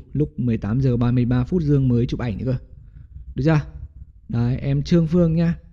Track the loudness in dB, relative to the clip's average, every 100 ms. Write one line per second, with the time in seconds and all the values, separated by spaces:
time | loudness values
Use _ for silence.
0 | -2 -2 -2 -2 -2 -2 0 0 2 2
1 | 2 2 2 0 0 0 2 2 4 2
2 | 0 -2 -4 -4 -4 -4 -6 -20 -20 -20
3 | -20 -18 -12 -2 0 2 -2 -10 -16 -18
4 | -20 -20 -8 -2 -2 -2 -2 -2 2 2
5 | 2 2 2 2 0 -2 -10